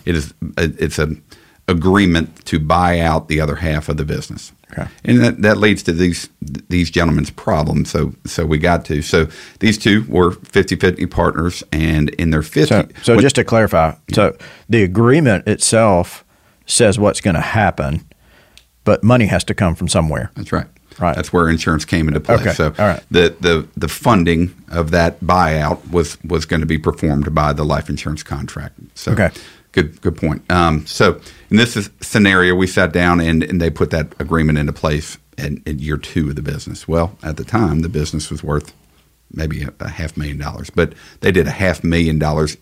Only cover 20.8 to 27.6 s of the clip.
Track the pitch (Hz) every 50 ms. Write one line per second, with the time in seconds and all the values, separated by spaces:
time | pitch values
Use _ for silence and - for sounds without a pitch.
20.8 | _ _ - - 90 85 71 90 87 - - 87 82 82 85 80 - 98 80 78
21.8 | - - 92 82 78 78 73 78 - - 117 - - 92 80 - 80 76 - -
22.8 | 104 101 82 - - - - 87 85 82 - - 90 85 85 78 73 - - -
23.8 | 85 80 - - - 127 113 92 82 85 85 82 87 90 - - - - - 85
24.8 | 82 78 87 87 82 82 - - 87 87 90 92 87 78 78 76 76 78 87 -
25.8 | - - 87 87 82 - - - - 80 87 80 80 - 85 80 78 80 80 78
26.8 | 78 82 78 - 85 80 71 71 69 76 78 78 76 76 73 73